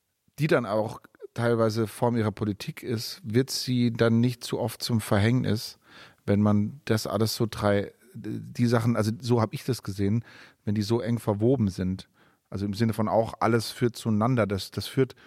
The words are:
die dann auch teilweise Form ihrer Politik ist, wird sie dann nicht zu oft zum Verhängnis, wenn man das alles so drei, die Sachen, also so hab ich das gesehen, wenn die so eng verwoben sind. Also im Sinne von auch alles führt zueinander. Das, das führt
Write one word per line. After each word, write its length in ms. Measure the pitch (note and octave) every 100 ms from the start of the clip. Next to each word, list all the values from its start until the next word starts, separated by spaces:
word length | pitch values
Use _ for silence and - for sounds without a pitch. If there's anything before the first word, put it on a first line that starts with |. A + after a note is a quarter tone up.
| _ _ _ -
die 80 | D#3
dann 200 | D3 A2
auch 340 | G#2+ A2 - - - -
teilweise 520 | - A#2 A#2 A2+ A2 A2
Form 300 | - A#2+ A#2+
ihrer 160 | G#2+
Politik 500 | G2 G#2+ G2 - -
ist, 380 | - A#2 - -
wird 260 | A#2+ A2+ C#3
sie 420 | - - B2+ A#2+
dann 280 | A#2 A#2 A2+
nicht 240 | B2 A#2+
zu 140 | - B2
oft 240 | A#2 -
zum 180 | - A#2
Verhängnis, 800 | - G#2 G#2+ B2+ G#2 G#2+ - - _ - - _
wenn 160 | - G2+
man 400 | G#2 G#2 G#2 C3+
das 220 | - A2 -
alles 300 | G#2 A2 -
so 100 | A#2
drei, 440 | - G#2 G2+ - - _
die 520 | - G#2 A2+ G#2+ B2 A#2+
Sachen, 300 | A#2 A2+ A2+
also 160 | G#2+ A2+
so 200 | A#2+ A#2+
hab 120 | A2
ich 120 | C#3
das 180 | - A#2+
gesehen, 420 | - G2 G2 A2+ - - - _
wenn 100 | -
die 80 | G#2+
so 180 | G2+ A#2
eng 180 | G2+ A#2
verwoben 500 | - G2+ A#2 C3+ G2+
sind. 400 | F2+ F#2 F#2+ - _ _ _ _
Also 160 | F#2+ G#2
im 80 |
Sinne 180 | G2+ A2+
von 160 | A2 G#2+
auch 260 | G2+ A2 -
alles 300 | A2 A#2 -
führt 260 | - B2 -
zueinander. 500 | A#2 G#2+ A#2 B2 G2
Das, 240 | G2 -
das 160 | - -
führt 280 | - C3 -